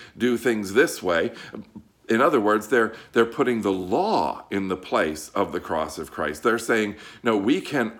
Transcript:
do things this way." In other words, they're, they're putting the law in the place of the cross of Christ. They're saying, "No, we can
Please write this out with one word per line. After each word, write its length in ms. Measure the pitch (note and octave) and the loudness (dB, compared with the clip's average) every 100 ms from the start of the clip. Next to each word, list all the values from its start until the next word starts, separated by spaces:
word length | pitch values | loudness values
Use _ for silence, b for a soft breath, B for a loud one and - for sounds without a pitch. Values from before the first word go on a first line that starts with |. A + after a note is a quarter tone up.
| B - | B -2
do 180 | A#2+ A#2 | 0 2
things 380 | B2+ A2 F#2+ | 0 0 0
this 300 | G#2 D#3+ - | 2 2 0
way." 280 | F#2 E2+ A2 B B - - - - _ - | 0 0 0 B B -16 -18 -20 -20 _ -2
In 100 | A2+ | 2
other 220 | D3+ C#3 | 4 4
words, 260 | G#2 G#2+ G#2+ | 4 2 2
they're, 240 | B2+ A2 B B | 2 2 B B
they're 100 | A#2 | 2
putting 380 | A#2 A#2 B2+ A#2 | 2 2 0 2
the 100 | G2+ | 0
law 720 | F#2+ F2+ B2 G3+ E3 D2 - - | 0 0 0 0 0 0 -4 -6
in 180 | G2 F#2+ | -4 -2
the 80 | F#2 | -6
place 540 | - A#2+ D#2+ D#2 - | -2 0 0 -2 -6
of 240 | G2 F2+ | -4 -2
the 80 | F2 | -4
cross 360 | - E2 D#2 - | -4 -4 -4 -6
of 140 | - | -12
Christ. 320 | - D2+ D2 | -6 -6 -2
They're 140 | A#2+ A2+ | 0 0
saying, 380 | A2+ A2+ G#2 G2+ B B | 2 0 0 -4 B B
"No, 140 | A#2+ A2 | 0 2
we 240 | G2+ F3+ | 4 2
can 320 | - C#3+ A2+ - | 0 -2 -2 -2